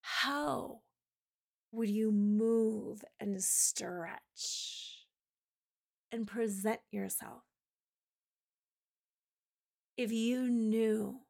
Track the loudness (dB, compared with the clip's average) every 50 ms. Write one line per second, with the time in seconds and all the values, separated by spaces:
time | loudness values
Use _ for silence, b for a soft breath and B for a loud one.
0 | -6 -2 0 0 0 2 0 0 0 0 0 -2 -2 -6 -10 -14 _ _ _ _
1 | _ _ _ _ _ _ _ _ _ _ _ _ _ _ -4 -2 0 2 2 2
2 | 2 4 4 4 4 4 4 4 4 4 4 4 4 2 2 -2 -6 -8 -10 -10
3 | -14 -20 _ -6 -4 -4 -2 -2 0 0 2 4 2 2 2 -2 -6 -6 -6 -6
4 | -8 -8 -10 -14 _ _ _ -8 -8 -6 -6 -6 -8 -8 -10 -12 -14 -14 -16 -20
5 | -20 _ _ _ _ _ _ _ _ _ _ _ _ _ _ _ _ _ _ _
6 | _ _ -4 -4 -4 -4 -2 0 0 0 0 0 0 0 -2 -2 _ _ -6 -6
7 | -4 -4 -6 -6 -8 -10 -16 -18 _ _ _ _ _ _ _ _ _ _ _ _
8 | _ _ _ _ _ _ _ _ _ _ _ _ _ _ _ _ _ _ _ _
9 | _ _ _ _ _ _ _ _ _ _ _ _ _ _ _ _ _ _ _ -4
10 | -2 0 0 2 2 2 2 2 2 2 2 2 2 2 2 4 4 2 2 0
11 | -2 -4 -8 -12 -18